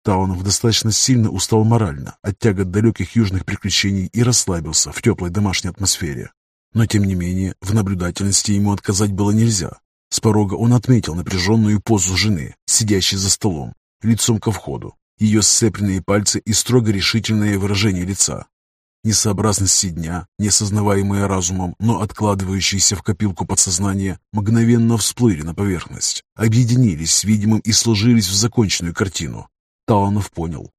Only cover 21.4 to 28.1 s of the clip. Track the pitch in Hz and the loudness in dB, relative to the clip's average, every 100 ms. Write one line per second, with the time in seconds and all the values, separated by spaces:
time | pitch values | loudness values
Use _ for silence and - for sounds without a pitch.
21.4 | 92 95 90 - 110 101 101 - 107 98 | -2 -4 -6 -2 -2 0 -4 -2 -2 0
22.4 | 95 95 - 98 - 101 - 90 104 90 | -2 -2 -2 0 0 0 -4 -2 -2 -2
23.4 | 87 98 - 87 101 98 95 92 _ 104 | -4 0 0 0 -2 -2 -4 -6 _ -4
24.4 | 101 117 117 120 113 117 - - 120 82 | 0 2 4 4 4 2 -2 0 2 2
25.4 | 78 82 101 87 - - - - - - | -4 -4 -2 -2 -6 -8 -6 -6 -12 -2
26.4 | 113 113 120 123 120 76 80 - 98 107 | 2 4 4 4 2 2 0 0 2 2
27.4 | 104 110 - - 117 107 113 | 4 2 2 0 2 2 4